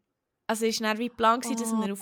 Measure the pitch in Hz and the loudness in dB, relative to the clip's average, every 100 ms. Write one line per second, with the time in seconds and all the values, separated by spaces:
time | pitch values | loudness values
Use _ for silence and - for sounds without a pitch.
0 | _ _ _ _ - 220 226 226 220 214 | _ _ _ _ -6 -2 0 0 -2 -2
1 | 240 - 226 240 240 226 226 226 202 202 | -4 2 4 4 0 -4 0 0 -2 -4